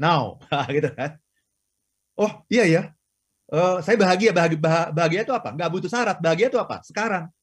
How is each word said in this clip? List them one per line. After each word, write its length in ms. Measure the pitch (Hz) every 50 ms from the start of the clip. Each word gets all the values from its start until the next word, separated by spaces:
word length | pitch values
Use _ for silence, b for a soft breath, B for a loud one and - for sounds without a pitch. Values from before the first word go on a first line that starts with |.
now. 400 | 139 165 170 147 120 101 - - - -
<laughs> 240 | 151 143 135 120 143
Gitu 160 | 151 151 131
kan. 320 | - - 131 147 156 - _ _ _ _ _ _ _ _ _ _ _ _ _ _ _ _ _ _ -
Oh 240 | - 208 214 - - _ -
iya 160 | 202 240 220
ya, 160 | 170 160 170 202 - _ _ _ _ _ _ _ _ _ _ _ - -
eh, 240 | 156 180 185 180 180 156
saya 160 | 190 226 220
bahagia, 320 | 196 180 180 185 220 220 175
bahagia, 240 | 175 170 165 160
bah-, 320 | 156 156 160 160 165 170 -
bahagia 320 | 156 165 170 160 165 196
itu 80 | 226 -
apa? 240 | 254 226 - 113 113
Nggak 160 | 151 175 165
butuh 200 | 170 185 - 175 233
syarat, 240 | 240 240 214 180
bahagia 320 | - 165 165 160 170 220 262
itu 80 | 262
apa? 240 | 233 185 - 113 90
Sekarang. 480 | - - - 208 214 226 196 180 165 170 _ _